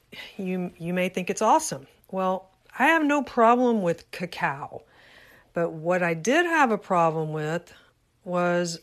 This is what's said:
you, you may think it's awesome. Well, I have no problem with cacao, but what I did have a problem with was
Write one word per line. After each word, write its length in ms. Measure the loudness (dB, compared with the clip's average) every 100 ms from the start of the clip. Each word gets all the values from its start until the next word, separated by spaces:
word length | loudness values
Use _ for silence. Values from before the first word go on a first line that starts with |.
| _ -20 -16 -10
you, 360 | -6 -4 -6 -8
you 140 | -4
may 160 | -2 -2
think 220 | -2 -4
it's 100 | 0
awesome. 460 | 2 2 2 -10 -14 _ _
Well, 400 | -4 -2 -2 -6 _ _ 0
I 80 | 2
have 160 | 4
no 220 | 2 0
problem 580 | 0 4 4 6 4 2
with 260 | 0 -4 -8
cacao, 720 | -12 -10 -4 -6 -4 -10 -14 -20 _ -20 -20 -20 -20 _
but 200 | -2 -2
what 280 | -2 -2 0
I 140 | 0
did 320 | -2 2 2 2
have 240 | 2 2
a 80 | 0
problem 540 | 0 2 2 2 -4
with 400 | -4 -4 -6 -8 -20 _ _ _ _
was 560 | -6 -2 0 0 -2 -6